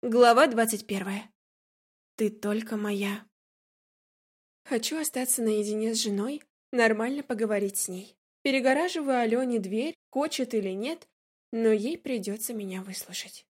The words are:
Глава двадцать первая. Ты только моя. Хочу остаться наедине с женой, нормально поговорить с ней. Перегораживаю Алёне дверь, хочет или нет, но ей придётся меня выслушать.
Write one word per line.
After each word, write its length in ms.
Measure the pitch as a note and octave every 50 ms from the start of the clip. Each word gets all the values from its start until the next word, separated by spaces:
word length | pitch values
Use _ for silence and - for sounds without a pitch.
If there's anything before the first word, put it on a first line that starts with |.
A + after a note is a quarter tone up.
| -
Глава 440 | A#3+ A3 A#3+ B3 A#3+ A#3 A#3+ D4+ D4+
двадцать 360 | A#3 A3+ A3+ A3 A3 G3+ - -
первая. 420 | G3+ G3 F#3+ G3 G3 G3+ A3 - _ _ _ _ _ _ _ _ _ _ _ _ _ _ _ _ _
Ты 120 | - A3+ G#3
только 480 | G#3+ - - G#3 G#3 A3 A3 - A3+
моя. 480 | G#3+ G#3 G#3 G#3 G3 G3+ G3+ G3+ G#3+ - _ _ _ _ _ _ _ _ _ _ _ _ _ _ _ _ _ _ _ _ _ _ _ _ _ _ _ _
Хочу 340 | - C#4 A3+ A3+ - D#4 D#4+
остаться 440 | D#4 - - B3+ B3+ B3+ - -
наедине 520 | A#3 A3 G#3+ G#3+ G#3 G#3 G#3 G#3+ A3 A3 A3+
с 40 | A3+
женой, 440 | A3+ A3 G3+ G3 G3+ B3+ C#4+ D4 - _ _ _ _ _
нормально 500 | - B3 A#3 A3+ A3 G#3+ A3+ A#3+ C#4 C#4+
поговорить 540 | C#4 - B3+ G#3 A3+ G#3 G#3+ G3+ G3+ G3 G3
с 100 | - -
ней. 300 | - F3+ F3+ G3 - _ _ _ _ _ _
Перегораживаю 760 | _ C#4 C4 C4+ B3 C4 C4 D4+ E4+ F4+ - E4 D4 C4+ C4 B3
Алёне 400 | A#3+ A3+ A3 A#3+ C4 B3+ A#3+ A3+
дверь, 340 | F#3+ F#3+ G3 A3 B3+ D#4+ D#4+ _ _ _
хочет 440 | - C4+ C#4+ D#4 - - B3+ A#3+ -
или 160 | A3 G3 F#3+
нет, 360 | F#3 G3 G#3+ C4+ E4 E4+ - _ _ _ _ _ _ _ _ _
но 160 | - A3+ A3+ A3+
ей 280 | A3 G#3 G3+ B3+ E4
придётся 560 | E4+ _ C#4 C4 A3+ F#3 G#3 G3 A3 - -
меня 300 | A#3+ G#3+ G3+ F#3+ F#3 F#3+
выслушать. 640 | F#3+ G3 F#3+ - - - F3+ - - G3 - - - _ _